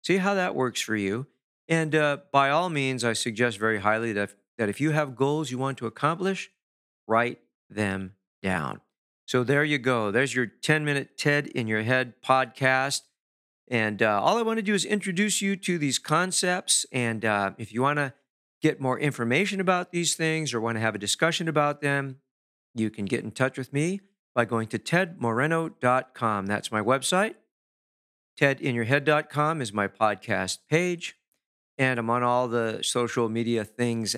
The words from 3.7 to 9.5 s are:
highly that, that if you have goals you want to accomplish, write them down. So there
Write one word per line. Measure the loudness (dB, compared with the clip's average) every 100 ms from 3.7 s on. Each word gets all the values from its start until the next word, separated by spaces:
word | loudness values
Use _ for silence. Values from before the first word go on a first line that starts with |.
| 0
highly | 2 0 0
that, | -2 -4 -6 _ -4
that | -2
if | 0
you | 0
have | 0 -2 0
goals | 0 0 -4
you | -4
want | -4 -4
to | -8
accomplish, | -2 -2 0 -2 -4 -8 _ _ _ _ _ 0
write | 2 2 -4 _ _ _
them | -2 -2 -2 -6 -12 _ _
down. | -2 -2 -2 -8 _ _ _ _ -2
So | -2
there | 2